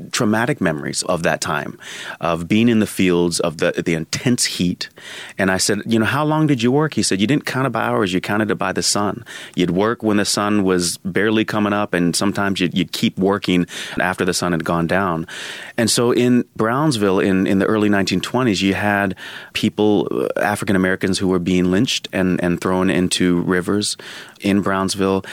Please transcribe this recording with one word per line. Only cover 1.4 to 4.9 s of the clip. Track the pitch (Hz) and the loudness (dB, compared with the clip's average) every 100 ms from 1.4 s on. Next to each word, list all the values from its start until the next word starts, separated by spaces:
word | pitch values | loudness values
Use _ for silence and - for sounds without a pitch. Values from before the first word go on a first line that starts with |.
time, | - 76 67 - - - - - | -2 -4 -6 -12 -16 -14 -14 -6
of | 82 82 85 | -2 -2 0
being | 110 120 | 2 4
in | 110 | 4
the | 101 | 2
fields, | - 95 87 87 82 | 2 2 4 2 0
of | 85 80 | -2 0
the, | 85 | -2
the | - 87 82 | 0 -2 -2
intense | 80 - 127 120 - | -4 -4 0 0 -2
heat. | - 90 - - | -2 -2 -2 -8